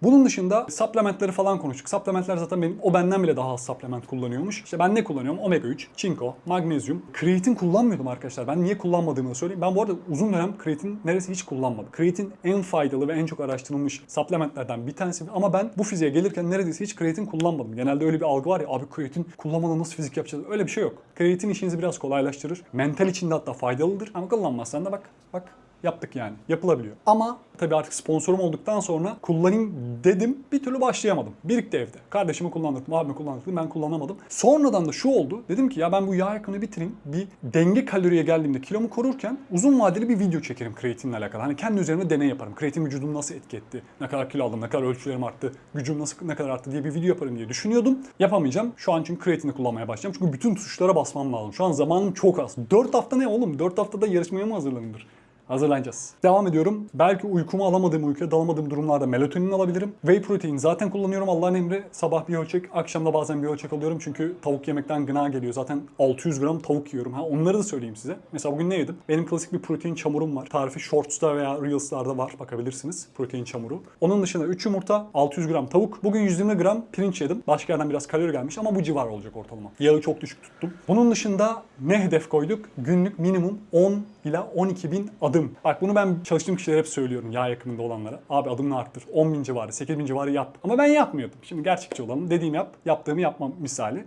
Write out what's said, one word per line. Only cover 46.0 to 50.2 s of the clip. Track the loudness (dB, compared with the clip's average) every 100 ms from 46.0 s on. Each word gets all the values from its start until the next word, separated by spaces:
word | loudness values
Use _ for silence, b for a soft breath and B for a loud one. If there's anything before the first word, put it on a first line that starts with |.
| -6 -8 -8
ne | -4
kadar | -4
arttı?" | -6 -6
diye | -6
bir | -4
video | 0 0
yaparım | 0 -2 -6
diye | -8
düşünüyordum. | -6 2 4 4 2 B 2
Yapamayacağım. | 4 4 2 0 -2 -2
Şu | 0
an | 0
çünkü | 0 -2
kreatini | 0 0 -2
kullanmaya | -2 -2 -2 -6
başlayacağım. | -6 -8
Çünkü | -2